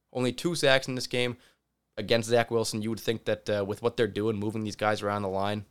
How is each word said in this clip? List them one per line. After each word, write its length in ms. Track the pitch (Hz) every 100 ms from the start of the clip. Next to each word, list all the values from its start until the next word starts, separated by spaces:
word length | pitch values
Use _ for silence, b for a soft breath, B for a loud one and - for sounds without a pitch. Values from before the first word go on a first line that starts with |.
| _
Only 220 | 127 127
two 220 | 123 175 165
sacks 320 | 139 135 135
in 60 | 127
this 120 | -
game 300 | 123 123 120 b b _ _ _ -
against 340 | 101 117 110
Zach 220 | 117 117
Wilson. 300 | 117 110 113
You 80 | 110
would 100 | 107
think 240 | - 113 -
that, 240 | 107 -
uh, 160 | 104 101
with 160 | 104
what 140 | 117 -
they're 120 | 110
doing, 280 | 98 110 104
moving 300 | 104 110 107
these 100 | 98
guys 260 | 107 107
around 200 | 101 104
the 80 | 101
line, 360 | 95 98 104 104